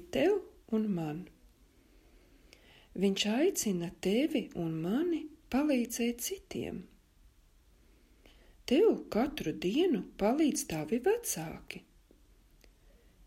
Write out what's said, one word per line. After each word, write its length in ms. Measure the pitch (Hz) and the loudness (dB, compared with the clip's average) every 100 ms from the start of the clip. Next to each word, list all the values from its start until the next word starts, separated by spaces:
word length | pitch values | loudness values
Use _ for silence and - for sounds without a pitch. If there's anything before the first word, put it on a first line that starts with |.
| - | -2
tev 340 | 254 320 403 - - - | 2 2 2 -2 -16 -4
un 220 | 220 214 | -2 0
man. 340 | 175 156 160 190 - - _ - _ - - - - - - - - - - - | 0 -2 -6 -10 -18 -20 _ -20 _ -20 -20 -20 -20 -20 -20 -20 -20 -20 -20 -12
Viņš 360 | 185 196 196 208 | 0 0 2 0
aicina 640 | 233 370 - 220 175 170 - | 2 2 2 0 -2 -4 -4
tevi 500 | 185 220 311 262 170 | 0 2 2 0 -2
un 240 | - 165 | -4 -4
mani 480 | 160 170 247 349 311 - - | -2 -2 0 0 -2 -6 -16
palīdzēt 760 | - 247 302 254 233 - 240 233 | -4 0 2 2 0 -2 -2 -2
citiem. 600 | - 392 - - - 185 185 - _ _ - _ _ _ _ - - - _ _ - - - - - | -6 -8 -8 -8 -6 -8 -12 -20 _ _ -20 _ _ _ _ -20 -20 -20 _ _ -20 -20 -20 -16 0
Tev 220 | 269 440 226 - | 4 6 4 0
katru 460 | 202 294 - 160 | 0 0 -2 -4
dienu 500 | - 175 262 370 214 - | -2 0 2 2 2 -2
palīdz 540 | - 202 285 302 - - | 0 2 4 2 2 -2
tavi 320 | 156 151 240 | -4 -2 0
vecāki. 840 | 370 466 - - 160 - - - - - - - - - - - - _ - - - - | 2 0 -2 -6 -8 -12 -14 -16 -18 -20 -20 -20 -20 -20 -20 -20 -20 _ -20 -20 -20 -20